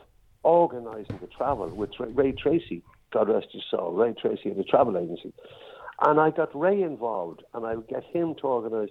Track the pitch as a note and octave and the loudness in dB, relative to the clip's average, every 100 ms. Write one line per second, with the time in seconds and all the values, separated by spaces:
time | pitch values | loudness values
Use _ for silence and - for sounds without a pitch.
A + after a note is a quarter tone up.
0 | _ _ _ _ D#3 E3+ E3+ B2 A2+ A2 | _ _ _ _ 4 6 4 0 -10 -12
1 | G2+ G2 F2+ - C3 B2+ E2+ F#2 G2+ - | -12 -12 -10 -4 -2 -2 -4 -4 -6 -6
2 | A#2+ B2 C3+ B2+ - E3+ - E2+ - - | -4 2 2 2 0 0 -2 -10 -12 -20
3 | _ A2+ G#2 G#2+ - G2 - G#2+ F2+ F2+ | _ 0 2 2 -2 -10 -4 -4 0 2
4 | A#2 A2 A2 G#2+ G#2 F#2+ F2+ - B2+ F#2 | 2 2 -2 -2 -4 -4 2 4 4 0
5 | E2+ E2+ - - - - - - - - | -4 -8 -12 -18 -20 -20 -20 -18 -14 0
6 | D3+ D3+ D#3 D#3+ D3+ C#3+ F3+ G3+ E3+ B2 | 4 6 4 2 -2 0 0 2 0 -4
7 | A#2+ G#2 E2+ D#2+ - A#2 A2+ A2+ A2+ B2+ | -4 -4 -6 -10 -14 -10 -6 -6 -6 -10
8 | - E3+ E3 D#3 C#3 B2 A2 A2 G#2 | -6 -4 -4 -4 -2 -2 -2 -4 -4